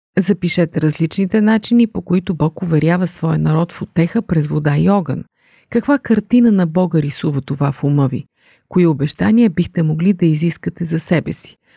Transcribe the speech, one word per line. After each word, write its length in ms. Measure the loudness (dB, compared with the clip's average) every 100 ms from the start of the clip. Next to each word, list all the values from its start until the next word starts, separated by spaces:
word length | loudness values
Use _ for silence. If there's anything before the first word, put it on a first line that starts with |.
| _ -2
Запишете 640 | -2 0 -2 -2 -2 0
различните 600 | -2 0 -2 -2 -2 2
начини, 460 | 2 0 2 2 2
по 140 | -2
които 340 | -2 -2 -2 -2
Бог 260 | -2 -2
уверява 460 | -2 0 2 0 -2
своя 300 | -4 -4 -2
народ 340 | 0 0 -2
в 100 | -6
утеха 400 | -8 -2 0 -2
през 260 | -2 -2 -2
вода 300 | -2 -2 0
и 120 | 2
огън. 340 | 0 -2 -6 -10 _ _ _ -6
Каква 300 | -4 0 0
картина 520 | 0 -2 2 4 4
на 160 | 4 2
Бога 340 | 0 0 0
рисува 400 | -2 -4 -4 -4
това 300 | -4 -2 -2
в 120 | -2
ума 240 | 0 2 0
ви? 180 | -2 -10 _ _ _ _
Кои 160 | 0 2
обещания 640 | 2 -2 -2 0 4 2
бихте 340 | 2 -2 -2
могли 300 | -2 0 0
да 120 | 2 2
изискате 600 | 2 -2 -4 -8 -8 -4
за 140 | -4
себе 340 | -2 -2 -2
си? 240 | -8 -12 -20 _